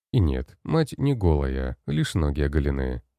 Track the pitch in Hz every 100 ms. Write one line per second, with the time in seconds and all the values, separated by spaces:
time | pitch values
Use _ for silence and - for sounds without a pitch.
0 | _ 131 85 65 - - - 160 160 -
1 | 139 131 90 76 69 65 65 64 - 151
2 | 156 98 76 71 71 73 71 67 65 64
3 | -